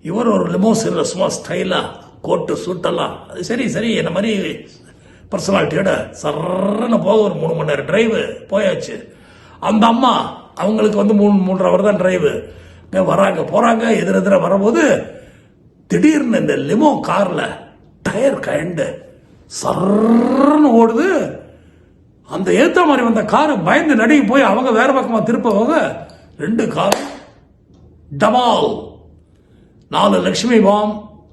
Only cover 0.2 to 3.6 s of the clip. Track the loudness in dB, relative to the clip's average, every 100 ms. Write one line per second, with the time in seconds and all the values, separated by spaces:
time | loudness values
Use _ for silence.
0.2 | 0 0 0 0 2 2 0 -2 -4 -2
1.2 | -4 -4 -8 -6 -2 -2 -4 -14 -20 -14
2.2 | -4 -4 -2 -6 -6 -4 -4 -4 -6 -8
3.2 | -16 -12 -6 -4